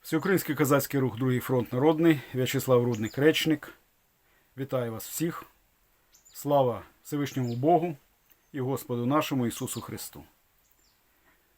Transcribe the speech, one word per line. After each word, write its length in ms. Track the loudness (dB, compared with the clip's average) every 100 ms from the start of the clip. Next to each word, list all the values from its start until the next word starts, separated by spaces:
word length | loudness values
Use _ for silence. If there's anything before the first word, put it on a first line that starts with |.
Всеукраїнський 540 | -2 -2 2 0 0 -2
козацький 440 | 2 2 2 0
рух 180 | 0 0
«Другий 220 | 0 0
фронт 340 | 0 -2 0
народний», 480 | 2 2 4 4 4 0
В'ячеслав 500 | -4 -2 -2 4 4
Рудник, 340 | 4 -2 -4 2
речник. 560 | 4 4 2 0 -4 -20 _ _ _ _ _ _ _ -12
Вітаю 340 | -6 -4 -4
вас 160 | -8 -10
всіх. 360 | -4 -4 -4 -14 _ _ _ _ _ _ _ _
Слава 500 | -10 0 4 4 0 -10 _
Всевишньому 520 | -8 -4 -4 -2 -4 0
Богу 420 | 4 4 2 -6 _ _ _ _ _
і 80 | -6
Господу 460 | -4 -4 -4 -2 0
нашому 420 | 0 0 -2 -2
Ісусу 340 | -4 -8 -8
Христу. 420 | -10 -12 -14 -16 -20 _ _ _ _ _ _ _ _ _ _ _ _